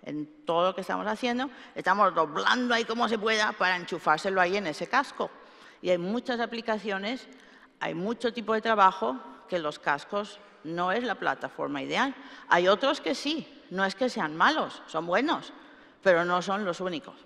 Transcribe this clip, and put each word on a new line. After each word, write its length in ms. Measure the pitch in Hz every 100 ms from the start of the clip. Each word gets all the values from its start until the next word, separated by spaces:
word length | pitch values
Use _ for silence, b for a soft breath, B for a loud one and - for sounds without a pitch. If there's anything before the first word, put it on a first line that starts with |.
En 420 | - 147 147 -
todo 220 | - 170 185
lo 80 |
que 80 | 190
estamos 240 | 190 185 190
haciendo, 420 | 214 247 240 277 B B
estamos 400 | - 165 196 196
doblando 600 | 165 160 147 - 240 247
ahí 100 | 233
como 240 | 226 226 233
se 100 | 226
pueda 340 | 214 220 214
para 240 | 220 185 180
enchufárselo 640 | 170 170 165 156 196 190
ahí 180 | 175 202
en 80 | 185
ese 200 | 151 170
casco. 440 | 247 277 - - - B B B B
Y 80 | 175
hay 100 | 180
muchas 420 | 175 233 240 240
aplicaciones, 880 | 226 226 226 214 214 190 202 254 - B B B B _
hay 140 | 165
mucho 380 | 160 190 233 240
tipo 200 | 233 208
de 80 | 220
trabajo 580 | 226 220 190 185 233 262 - - -
que 100 | 180
los 200 | 151 151
cascos 600 | - 143 - 202 208 - - -
no 280 | 151 170 180
es 120 | 208
la 100 | 247
plataforma 680 | 190 165 135 135 - 143 143
ideal. 320 | 135 160 269 262 B B B
Hay 200 | 175 180
otros 320 | 202 269 285
que 140 | 320
sí, 480 | 277 277 311 180 - -
no 140 | 180
es 100 | 190
que 160 | - 254
sean 260 | 226 160 160
malos, 460 | 202 311 170 - -
son 200 | 160 170
buenos, 480 | 185 285 240 - - B B B B
pero 240 | 190 170 175
no 160 | 180
son 240 | 180 196 202
los 140 | 170
únicos. 340 | 185 160 - -